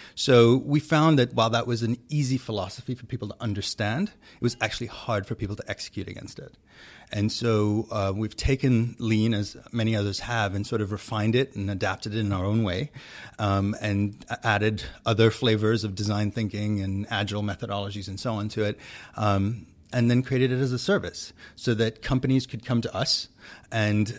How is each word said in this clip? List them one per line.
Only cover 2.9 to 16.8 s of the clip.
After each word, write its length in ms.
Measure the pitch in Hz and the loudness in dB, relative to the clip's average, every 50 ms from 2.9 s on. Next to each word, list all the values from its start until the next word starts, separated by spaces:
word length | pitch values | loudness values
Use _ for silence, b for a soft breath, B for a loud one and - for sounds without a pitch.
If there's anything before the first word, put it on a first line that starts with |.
| 127 | -10
for 120 | - - | -10 -8
people 220 | - - 113 - 104 | -10 -8 -8 -8 -10
to 80 | - - | -10 -6
understand, 680 | 120 113 101 101 98 - - - 110 104 110 147 196 208 | -4 -4 -4 -4 -4 -6 -4 -4 -2 -2 0 -2 -4 -4
it 340 | - - - - - - - | -6 -12 -20 -20 -10 -4 -4
was 160 | 120 - - | -2 -2 0
actually 280 | 113 110 - - 120 107 | -2 -2 -2 -4 -8 -10
hard 380 | - - - - 113 101 95 | -10 -10 -6 -4 -2 -2 -2
for 80 | - 117 | -4 -6
people 220 | - 107 98 104 | -6 -4 -6 -6
to 80 | - - - | -6 -8 -8
execute 360 | 101 - - - - 101 95 | -10 -10 -10 -10 -10 -10 -10
against 320 | 95 - - - - - - | -10 -10 -12 -14 -14 -14 -16
it. 140 | - - - _ B B B B B B B B B B - | -18 -18 -20 _ B B B B B B B B B B -4
And 200 | 107 101 107 - | -2 0 0 0
so, 560 | - 123 117 110 107 104 104 104 110 113 - | 0 0 2 2 4 2 2 2 0 -2 -2
uh, 220 | 107 107 98 98 98 | -2 -2 -2 0 -2
we've 220 | 104 110 107 - | -2 -4 -4 -6
taken 580 | - - - 135 135 - 135 123 113 117 117 110 - | -2 0 0 2 2 4 4 4 4 2 0 -4 -4
lean, 340 | 117 110 113 107 110 113 113 | -2 2 2 4 4 4 2
as 220 | 101 104 - - - - - - | 0 -2 -4 -6 -12 -16 -8 -4
many 240 | 120 110 110 113 | -2 0 0 2
others 240 | 104 101 101 95 - | 0 0 -2 -2 -4
have, 340 | - 117 120 117 107 98 95 | -6 -4 -2 0 0 0 0
and 100 | 101 104 | -2 -4
sort 160 | - 120 107 | -2 -2 -2
of 120 | 107 95 104 | -2 -2 -4
refined 420 | 98 - - 117 107 104 110 113 | -8 -8 -6 -4 0 0 2 2
it 220 | 123 135 - - | 2 0 0 -4
and 120 | - 101 98 | -6 -4 -4
adapted 460 | 101 92 101 98 95 - - 110 104 | -2 -2 -2 -2 -2 -4 -6 -6 -4
it 60 | 113 | -2
in 120 | 110 101 101 | -2 0 0
our 120 | 92 92 | 0 0
own 180 | 101 107 113 113 | 0 2 2 2
way, 300 | 95 87 92 139 147 B B B B B B B B B - | 0 0 -2 -4 -6 B B B B B B B B B -4
um, 340 | 107 101 98 98 98 101 107 - | 0 2 2 2 2 0 -2 -2
and 440 | 107 107 101 98 104 101 104 - - - | -2 -2 0 0 0 0 -2 -8 -8 -8
a-, 160 | 117 - - | -8 -2 0
added 380 | 120 107 101 107 110 107 104 - - - - - | 2 2 2 2 0 0 -2 -6 -10 -12 -6 -2
other 280 | 117 113 101 113 113 107 | 0 4 6 6 6 4
flavors 500 | - - 120 110 107 107 107 113 113 - | 4 2 2 2 4 2 2 2 0 0
of 140 | 107 98 | -4 -4
design 340 | 92 104 104 104 104 104 104 | -4 -2 0 0 0 0 -2
thinking 500 | 101 117 113 101 - 104 104 104 107 101 | -2 -2 -4 -4 -4 -4 -2 -2 -2 -2